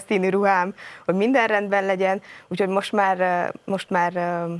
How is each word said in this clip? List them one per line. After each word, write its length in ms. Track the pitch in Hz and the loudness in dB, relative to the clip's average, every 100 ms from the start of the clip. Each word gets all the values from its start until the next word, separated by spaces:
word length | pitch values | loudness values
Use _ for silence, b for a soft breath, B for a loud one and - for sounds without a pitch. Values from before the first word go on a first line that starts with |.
| - | 2
színű 220 | 208 185 | 0 2
ruhám, 460 | 190 196 190 180 - B B | 2 2 2 0 -6 B B
hogy 100 | B | B
minden 320 | 185 220 254 226 | 0 2 2 2
rendben 380 | 214 202 202 | 0 0 0
legyen. 380 | 196 190 190 196 B B B | 0 0 0 -2 B B B
Úgyhogy 200 | 180 190 | -2 0
most 240 | 196 196 | 0 0
már, 280 | 214 190 185 | 2 2 2
ö, 500 | 185 175 - - - | 2 0 -2 -6 -6
most 200 | 190 - | -6 -2
már, 260 | 180 175 180 | 0 0 0
ö, 380 | 175 175 170 | -2 -2 -4